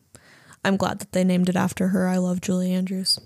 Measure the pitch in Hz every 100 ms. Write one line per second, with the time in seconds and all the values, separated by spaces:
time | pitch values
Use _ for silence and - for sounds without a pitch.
0 | _ - _ - - - 196 202 - 202
1 | - 185 185 180 180 180 175 - 185 190
2 | 185 185 180 180 - 185 185 185 185 190
3 | 190 -